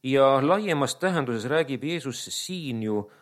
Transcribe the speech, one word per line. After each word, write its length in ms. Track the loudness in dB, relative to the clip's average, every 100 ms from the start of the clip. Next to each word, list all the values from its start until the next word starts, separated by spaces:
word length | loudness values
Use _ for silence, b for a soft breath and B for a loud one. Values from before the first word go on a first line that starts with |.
Ja 380 | 2 4 6 6
laiemas 540 | 4 2 2 0 0 0
tähenduses 500 | 0 0 0 -2 0
räägib 380 | 0 0 -4
Jeesus 420 | -4 -6 -6 -8 -10
siin 580 | -10 -8 -8 -6 -4
ju 280 | -2 -2 -4 B